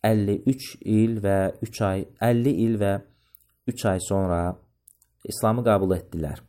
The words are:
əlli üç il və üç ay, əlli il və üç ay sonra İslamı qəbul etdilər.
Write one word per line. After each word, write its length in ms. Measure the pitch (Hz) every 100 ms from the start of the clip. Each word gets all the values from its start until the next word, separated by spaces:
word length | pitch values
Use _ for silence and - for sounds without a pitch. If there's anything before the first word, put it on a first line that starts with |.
əlli 320 | 107 110 101 101
üç 320 | - 135 - -
il 380 | - 107 113 113
və 180 | 101 98 95 -
üç 200 | - -
ay, 220 | 101 95 - -
əlli 380 | 117 120 127
il 240 | 92 113 110
və 160 | 101 98 - _ _ _ _ _ -
üç 180 | - 110
ay 160 | 92
sonra 400 | - 98 95 85 87 90 _ _ _ _ _ _
İslamı 400 | - - 110 117
qəbul 300 | 117 104 95 90
etdilər. 460 | - 82 76 69